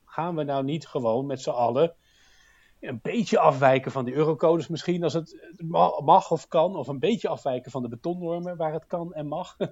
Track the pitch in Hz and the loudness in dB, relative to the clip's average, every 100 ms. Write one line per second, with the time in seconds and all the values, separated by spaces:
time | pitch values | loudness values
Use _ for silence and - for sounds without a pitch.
0 | _ - 170 165 143 139 135 160 - 143 | _ -6 -4 -2 -2 -2 -2 -4 -6 -2
1 | 117 113 139 135 - 131 117 123 165 - | 0 0 -2 -4 -4 0 2 4 2 0
2 | _ _ _ _ _ _ _ _ - 117 | _ _ _ _ _ _ _ _ -12 -8
3 | - 233 202 - 156 135 135 135 131 135 | -4 -2 2 4 6 6 4 4 0 -4
4 | 123 135 156 151 165 170 147 160 - 175 | -2 0 0 4 2 2 -2 -6 -4 -2
5 | 165 165 160 - - - 165 165 175 - | -2 -2 -6 -12 -20 -12 -2 2 2 4
6 | 143 185 - 165 - 170 175 190 127 139 | 4 4 4 -2 0 2 2 0 -6 -2
7 | 160 233 190 139 139 127 - 135 120 120 | 0 0 -2 -4 -4 -4 -6 -8 -8 -6
8 | 170 180 170 170 180 170 160 156 - 175 | -6 -6 -6 -6 -6 -4 -4 -4 -6 -6
9 | 170 160 151 156 175 - 185 | -6 -8 -8 -8 -8 -6 -6